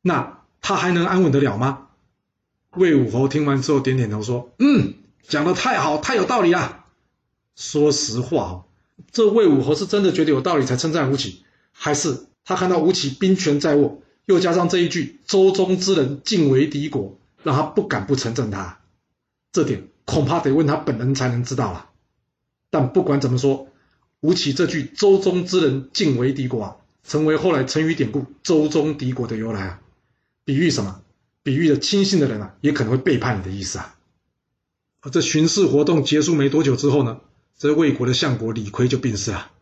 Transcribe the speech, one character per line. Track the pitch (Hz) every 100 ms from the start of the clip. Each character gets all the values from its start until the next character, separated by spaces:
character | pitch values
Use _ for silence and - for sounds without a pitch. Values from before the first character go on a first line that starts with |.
那 | 180 151 127 - _ _
他 | - 190
还 | 175
能 | 175
安 | 170 185
稳 | 175
得 | 135
了 | 135 101
吗？” | 131 135 - _ _ _ _ _ _ _ _
魏 | - 180 147
武 | 120
侯 | 113 135
听 | 143
完 | 147 139
之 | 131
后 | 143
点 | 135 131
点 | 117
头 | 107
说 | 107 123 - _
：“嗯， | 269 262 - - _ _ _
讲 | 151
得 | 156
太 | 185 262 247
好， | 156 151
太 | - 240
有 |
道 | 185 247
理 | 175
啊。” | 175 - - _ _ _ _ _ _ _
说 | _ - 151 151
实 | 143 - 113
话 | 127 160
哦， | 92 90 - _ _ _ -
这 | - 220
魏 | 214 202
武 | 139
侯 | 131
是 | 147
真 | 196 208
的 | 190
觉 | -
得 | 156
有 | 139
道 | 151 165
理 |
才 | 127 127
称 | 160
赞 | 160 135
吴 | 135
起， | 104 90 _ _ _
还 | _ -
是 | 143 165 127 - _ -
他 | 185
看 | 185
到 | 180
吴 | 156
起 | 185 143
兵 | 131 190 185
权 | 156 143
在 | 160 147
握， | 143 - _ _
又 | - 185
加 | 180
上 | 170 175
这 | 185
一 | 170
句 | 175 139 - -
“周 | 196 190
中 | 185 180 185
之 | 185
人 | 180 131 139
尽 | - 208 147
为 | 131 147
敌 | 143 147
国”， | 135 98 - _ _
让 | 160
他 | 135
不 | 151 - 185
敢 | 120 95
不 | 135
称 | 117
赞 | 120 110
他？ | 98 92 - _ _ _ _ _ _ _
这 | -
点 | 143 104 - _ -
恐 | -
怕 | 135 165
得 | 147
问 | 139 151
他 | 151
本 | - 117
人 | 123
才 | 135 127
能 | 120
知 | 123
道 | 127 113
啊。 | 87 - _ _ _ _ _ _ _ _
但 | 160 131
不 | 185
管 | - 139
怎 | 131
么 | 127
说， | 135 135 - _ _ _ _ _
吴 | 151
起 | 180 -
这 | - 170
句 | 165 135 -
“周 | 208 196
中 | 196 180
之 | 175 185
人 | 156 131 131
尽 | - 170 123
为 | 127
敌 | 139 127
国” | 120
啊， | 98 - _ _
成 | _ 147 156
为 | 156
后 | 170
来 | 156
成 | 131 156 160
语 |
典 | 160 123
故 | 139 127 -
“周 | - 160 151
中 | 156 151 147
敌 | 127
国” | 123 117
的 | 113
由 | 113
来 | 107
啊。 | 95 90 _ _ _ _ _ _
比 | -
喻 | 135 170
什 | -
么？ | 101 95 - _ _ _
比 | -
喻 | 135 165
的 | 139
亲 | - 202
信 | 190 196
的 | 139
人 | 107
啊， | 101 -
也 | 143
可 | 147
能 | 110
会 | 127
背 | 151 131
叛 | 127 107
你 |
的 | 92
意 | 98
思 | 95 -
啊。 | - _ _ _ _ _ _ _ _ _ _ _
而 | 143
这 | 131
巡 | - 156 160
视 | 202 175
活 | 135
动 | 147 165
结 | 131 151
束 | 151
没 | 160 139
多 | 147
久 | 139 123
之 | 143
后 | 139
呢， | 123 123 _ _ _ _
这 | 143
魏 | 151 160
国 | - 123
的 |
相 | 127 160 120
国 | 113
李 | 110 104
悝 | - 127
就 | 131
病 | 131 104
逝 | 95
了。 | 92 - _